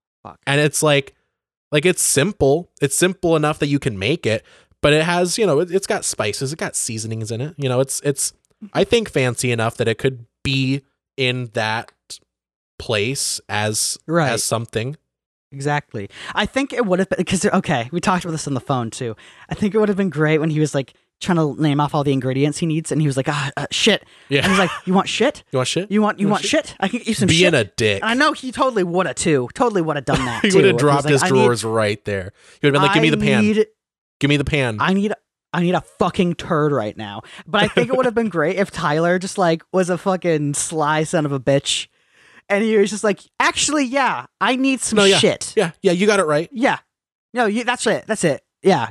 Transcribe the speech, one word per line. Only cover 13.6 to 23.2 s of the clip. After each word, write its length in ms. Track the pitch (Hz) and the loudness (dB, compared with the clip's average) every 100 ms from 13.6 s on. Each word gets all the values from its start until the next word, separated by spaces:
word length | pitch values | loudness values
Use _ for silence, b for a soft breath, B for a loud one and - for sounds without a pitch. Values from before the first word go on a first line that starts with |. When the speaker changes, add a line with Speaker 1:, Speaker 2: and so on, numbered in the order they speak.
| 107 110 - - - | -2 -2 -4 -6 -2
Speaker 1:
Right. 240 | 170 139 | 0 0
Speaker 2:
as 140 | 113 | -2
something. 520 | - 113 117 110 120 156 _ _ _ _ _ | -2 -4 -4 -6 -6 -8 _ _ _ _ _
Speaker 1:
Exactly. 600 | 139 143 147 - 110 98 B B | -8 -4 -2 -4 -10 -12 B B
I 100 | - 208 | -4 -2
think 260 | 262 277 | -2 -2
it 120 | - | -2
would 140 | 208 180 | 0 0
have 100 | 190 | 0
been, 160 | - | -2
'cause, 200 | 180 190 | 0 0
okay, 440 | 208 190 - 131 117 | 2 0 0 -2 -2
we 100 | 175 | -2
talked 240 | 208 180 | 0 0
about 80 | 175 | -2
this 140 | 160 143 | -6 -4
on 80 | |
the 60 | 131 | -4
phone 300 | - 127 113 | -2 -4 -4
too. 260 | - 120 107 B B - | -6 -8 -10 B B -12
I 60 | |
think 200 | 165 208 | -4 0
it 40 | 214 | 2
would 100 | 208 | 2
have 80 | 190 | 2
been 140 | 196 | -2
great 280 | 147 156 156 | 0 2 2
when 120 | 160 | 2
he 100 | 151 | 0
was, 140 | 151 | 0
like, 180 | 143 127 _ _ _ | -2 -6 _ _ _
trying 160 | - 170 | 0 2
to 240 | 151 123 | 0 0
name 200 | 151 143 | 2 2
off 140 | 147 | 2
all 100 | 151 | 0
the 80 | 143 | 0
ingredients 460 | 135 131 131 147 - | 0 0 0 -2 -2
he 80 | 170 | -2
needs, 260 | 156 - | -2 -2
and 80 | 143 | 0
he 60 | 151 | 0
was 80 | |
like, 100 | 131 | 0